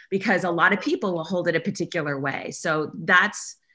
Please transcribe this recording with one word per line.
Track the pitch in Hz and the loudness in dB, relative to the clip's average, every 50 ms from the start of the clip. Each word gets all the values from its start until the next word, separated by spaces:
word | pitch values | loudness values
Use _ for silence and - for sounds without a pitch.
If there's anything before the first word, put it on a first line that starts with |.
| - - | -8 -4
because | 196 190 190 226 190 165 180 | -4 -2 2 2 2 2 2
a | 175 | 0
lot | 170 165 175 185 202 | 2 4 4 4 4
of | 202 | 2
people | - 294 349 - - 185 175 | 0 0 -2 0 0 -2 -2
will | 165 156 | -2 -2
hold | - 190 175 170 175 | -2 -2 0 0 2
it | 165 | 0
a | 160 | 0
particular | 165 202 - - 165 - - 165 147 147 143 139 | 0 -2 -4 -4 -4 -4 -2 -2 -2 -2 -2 -2
way. | 143 135 - - 90 - | -2 -4 -4 -4 -6 -8
So | - - - 170 156 156 151 147 - 196 160 | -8 -4 -2 0 0 0 -2 -4 -6 -6 2
that's, | 175 185 175 196 208 - - - - - _ _ _ | 4 4 6 4 4 -2 -6 -12 -14 -16 _ _ _